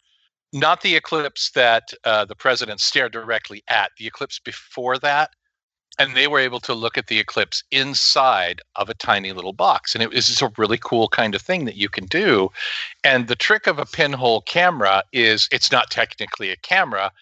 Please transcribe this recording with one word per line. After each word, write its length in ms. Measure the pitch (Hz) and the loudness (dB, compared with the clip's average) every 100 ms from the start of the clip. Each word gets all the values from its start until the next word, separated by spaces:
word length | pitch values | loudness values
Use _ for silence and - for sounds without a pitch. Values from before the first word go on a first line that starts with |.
| _ _ _ _ _ | _ _ _ _ _
Not 280 | 135 151 175 | -2 0 2
the 160 | 196 160 | 2 0
eclipse 540 | - 160 143 - - | 0 -4 -4 -6 -2
that, 420 | 139 120 113 - - | 2 4 4 0 -6
uh, 200 | 120 107 | 0 0
the 100 | 101 | 0
president 460 | 104 131 117 113 101 | -2 0 0 -2 -4
stared 320 | - 139 120 | -2 0 -2
directly 500 | 113 113 110 - 104 - | -4 -4 -6 -6 -10 -2
at, 240 | 113 98 - | 0 0 -4
the 80 | 110 | -14
eclipse 320 | - 135 - | -10 -10 -10
before 600 | 120 - - - 123 127 | -12 -14 -14 -8 -4 -2
that. 320 | 147 143 156 _ _ _ _ _ _ - | 0 0 -2 _ _ _ _ _ _ -2
And 180 | 139 127 | 0 2
they 120 | 143 | 2
were 100 | 143 | 2
able 200 | 127 120 | 0 -2
to 120 | - | -6
look 240 | 117 117 127 | -4 -2 -4
at 120 | - | -2
the 100 | 110 | -2
eclipse 440 | 101 113 101 - - | 0 -2 -2 -4 -2
inside 920 | 135 135 131 - 147 131 104 90 90 - - | -2 0 0 2 4 4 2 0 -4 -8 -6
of 120 | 101 | -6
a 60 | |
tiny 380 | - - 101 95 | -4 0 0 -2
little 200 | 92 90 | -8 -8
box. 420 | 98 92 95 - | 0 2 2 -2
And 80 | 113 | -2
it 80 | 113 | -2
was 160 | 127 - | 0 0
just 120 | 117 | 2
a 100 | 127 107 | 0 0
really 220 | 107 113 | 0 0
cool 300 | - 120 110 | 0 0 2
kind 260 | - 110 | 2 0
of 80 | 98 | -2
thing 240 | - 185 123 | -2 -2 -4
that 100 | 101 | -4
you 120 | 101 | -4
can 160 | - 95 | -4 -4
do. 420 | 165 202 107 95 - - - - - | 0 2 4 2 -2 -8 -8 -10 0
And 240 | 139 127 120 | 2 2 0
the 80 | 123 | -2
trick 300 | - 214 - | 2 2 2
of 120 | 147 | -2
a 60 | |
pinhole 560 | 143 - 147 131 123 110 | -2 -2 -2 0 2 2
camera 600 | - 170 180 147 98 95 - | 0 2 2 4 2 2 2
is 340 | 127 113 107 - | 2 2 4 0
it's 180 | 131 - | 0 2
not 200 | 127 - | 0 0
technically 600 | 117 110 - 101 - 95 | -2 -4 -6 -10 -8 -8
a 60 | 92 | -8
camera, 560 | - 185 151 101 95 - | 0 0 0 -2 -6 -8